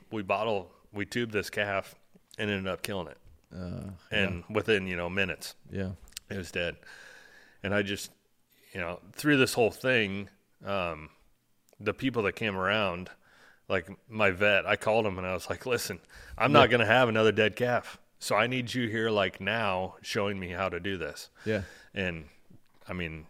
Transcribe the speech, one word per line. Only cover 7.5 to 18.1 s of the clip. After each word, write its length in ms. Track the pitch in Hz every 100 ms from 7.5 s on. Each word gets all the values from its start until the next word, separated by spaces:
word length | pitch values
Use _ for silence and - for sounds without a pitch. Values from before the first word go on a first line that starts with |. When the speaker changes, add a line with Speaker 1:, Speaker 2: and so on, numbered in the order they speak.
| _
Speaker 1:
And 100 | 98
I 80 | 101
just, 280 | 98 101 - _ _ _ _ _ _
you 60 | 95
know, 180 | 87 87 95
through 240 | - 151 143
this 160 | 123
whole 160 | - 110
thing, 580 | - 131 127 104 98 98 _ _ _ 101
um, 440 | 98 87 78 78 _ _ _ _ _ _ -
the 140 | 104
people 300 | 95 135 120
that 100 | 98
came 220 | - 110 95
around, 520 | 92 107 101 87 90 - _ _ - _ -
like, 180 | 95 85 95 -
my 220 | 110 101
vet, 340 | 90 104 98 85
I 100 | 104
called 300 | - 110 110
him 120 | 92
and 60 | 92
I 60 |
was 160 | 90 -
like, 160 | - 131
"Listen, 320 | 120 - 92 - - - -
I'm 140 | 120
Speaker 2:
Yeah. 80 | 147
Speaker 1:
not 80 | 127
gonna 140 | 120 104
have 200 | 120 123
another 220 | 110 110
dead 240 | 104 107 95
calf. 440 | 123 120 - - _